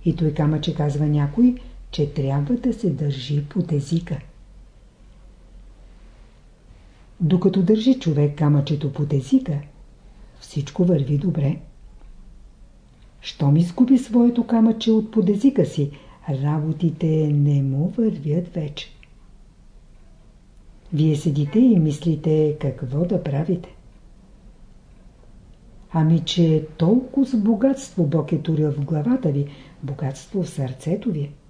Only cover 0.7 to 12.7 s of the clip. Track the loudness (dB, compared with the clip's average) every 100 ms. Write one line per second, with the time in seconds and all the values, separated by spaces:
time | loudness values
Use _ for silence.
0.7 | -4 -4 -2 0 0 0 4 2 2 -10
1.7 | -20 -12 -4 -4 -2 -2 -2 -2 -2 -2
2.7 | -2 -2 -2 -4 -4 -4 -4 -2 -4 -2
3.7 | -2 -2 -4 -4 -10 -10 -20 -20 -20 -20
4.7 | -20 -20 _ -20 -20 -20 -20 -20 -20 -20
5.7 | -20 -20 -20 -20 -20 -20 -20 -20 -20 -20
6.7 | -20 -20 -20 -20 -4 0 2 2 2 2
7.7 | 2 4 0 0 0 0 0 2 2 2
8.7 | -4 -4 -4 -2 -2 2 0 0 -6 -8
9.7 | -20 -20 -20 -20 -20 -20 -20 -10 -8 -6
10.7 | -2 2 2 2 0 0 -2 -2 -4 -10
11.7 | -20 -20 -20 -20 -20 -20 -20 -20 -20 -20